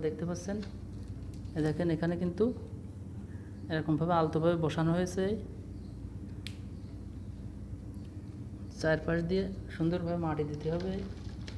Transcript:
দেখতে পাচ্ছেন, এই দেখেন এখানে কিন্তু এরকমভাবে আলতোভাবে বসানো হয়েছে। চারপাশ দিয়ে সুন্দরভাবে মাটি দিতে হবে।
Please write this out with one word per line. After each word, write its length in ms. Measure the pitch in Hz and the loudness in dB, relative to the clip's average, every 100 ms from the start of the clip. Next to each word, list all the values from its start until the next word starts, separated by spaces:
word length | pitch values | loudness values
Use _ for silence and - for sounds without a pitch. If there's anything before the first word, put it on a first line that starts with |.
| 156 | 0
দেখতে 180 | - 175 | 0 -2
পাচ্ছেন, 280 | 170 196 214 - - - - - - - - - 160 | -2 -2 -4 -4 -8 -8 -8 -8 -8 -8 -6 -4 2
এই 60 | 151 | 2
দেখেন 200 | 147 170 156 | 4 2 4
এখানে 180 | 170 175 | 2 2
কিন্তু 220 | 180 170 233 - - - - - - - - - - - - | 2 4 2 2 -6 -8 -8 -8 -8 -8 -8 -8 -8 -8 -2
এরকমভাবে 420 | 160 156 151 165 170 | 0 4 4 6 6
আলতোভাবে 360 | 160 160 165 170 156 | 6 6 6 6 4
বসানো 240 | 165 160 175 | 4 4 4
হয়েছে। 280 | 180 185 190 220 - - - - - - - - - - - - - - - - - - - - - - - - - - - - - - - - - - | 2 2 2 2 -4 -8 -8 -8 -8 -8 -8 -8 -8 -6 -6 -6 -8 -8 -10 -10 -8 -8 -8 -8 -8 -8 -8 -8 -8 -8 -10 -10 -10 -10 -8 -8 -10 0
চারপাশ 380 | 160 156 165 170 170 | 4 4 4 2 4
দিয়ে 140 | 190 196 - - | 2 2 -2 -4
সুন্দরভাবে 440 | - 165 175 170 175 160 | 2 4 4 2 2 2
মাটি 180 | 151 147 | 2 0
দিতে 180 | 147 156 | 0 0
হবে। 180 | 170 190 196 196 - - - - | 0 0 -2 -4 -6 -8 -8 -8